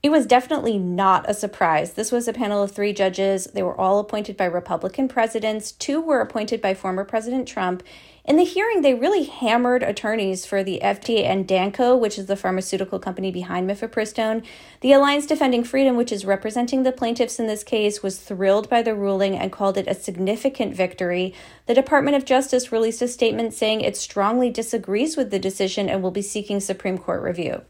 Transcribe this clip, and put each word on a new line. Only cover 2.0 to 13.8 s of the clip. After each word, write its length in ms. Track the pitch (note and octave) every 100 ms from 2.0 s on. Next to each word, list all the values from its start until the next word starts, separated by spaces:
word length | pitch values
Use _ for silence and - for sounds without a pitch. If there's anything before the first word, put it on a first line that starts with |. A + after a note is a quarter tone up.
| A3+
was 160 | A#3+ A#3
a 60 |
panel 280 | A3+ G#3+ G#3
of 100 | G3+
three 220 | G3+ G3+
judges. 520 | G3 F#3+ F#3+ G3 G3
They 180 | F#3+ G#3
were 160 | F3+ -
all 160 | F#3 G3+
appointed 400 | G#3 G#3+ G#3 G3
by 80 |
Republican 640 | F3+ F3 F3+ E3+ F#3+ - C4
presidents. 640 | - A3+ A3+ G#3+ G#3+ G#3+
Two 280 | - - C#4+
were 220 | E4 C4
appointed 400 | G#3+ A3+ G#3+ A3+
by 140 | G3
former 280 | F#3+ F#3+ F#3
President 440 | G3+ A3+ A3 C4 B3+
Trump. 340 | - F#3 F3+ - - - -
In 140 | - D4+
the 60 |
hearing, 380 | E4+ F4+ A4 G#4
they 120 | C#4
really 300 | B3 C#4+ G4+
hammered 580 | - - A#3+ A#3 B3 B3
attorneys 640 | - G#3 G#3+ A3 F#3+ F#3
for 180 | - G3
the 200 | F#3+ F3+
F 200 | G3+ G3
D 180 | - A3+
A 40 |
and 220 | F#3+ G3 F#3
Danco, 520 | F#3+ G3 G3+ B3 B3+
which 200 | A3 G#3
is 80 | F#3+
the 80 |
pharmaceutical 640 | G3 F#3+ F#3 F#3 F#3+ F#3+ F#3+
company 320 | F#3+ F#3 F#3+
behind 360 | F3+ F3+ F3+ F#3
mifepristone. 760 | G3+